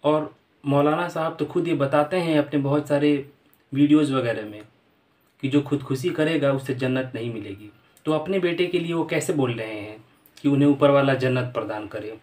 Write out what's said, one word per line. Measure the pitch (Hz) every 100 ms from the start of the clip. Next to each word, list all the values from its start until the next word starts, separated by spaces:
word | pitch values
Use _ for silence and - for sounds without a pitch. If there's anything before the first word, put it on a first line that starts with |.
और | 147 151 151 - _ _
मौलाना | 143 143 147 160 175
साहब | 160 160 160
तो | 147
खुद | 180 165
ये |
बताते | 156 139 147 147 185
हैं | 165 156
अपने | 143 147
बहुत | 139 147 147
सारे | 143 147 143 139 _ _ _ _
वीडियोज़ | 135 147 151 143
वगैरह | 135 120 110
में | 107 107 - _ _ _ _ _ _ _
कि | 135
जो | 143
खुदकुशी | 139 139 - 131 175
करेगा | 156 156 160 139
उसे | 139 -
जन्नत | 123 131 127 127
नहीं | 113 117
मिलेगी। | 110 101 101 104 _ _ _
तो | -
अपने | 156 156 190
बेटे | 175 170 175
के | 175
लिए | 170
वो | 165
कैसे | 156 160 -
बोल | 156 127
रहे | 117 110
हैं | 107 104 110 _ _ _ -
कि | 143
उन्हें | 139 143
ऊपर | 139 143
वाला | 139 139
जन्नत | 135 131 127 123
प्रदान | 117 107 107 107
करे? | 110 107 110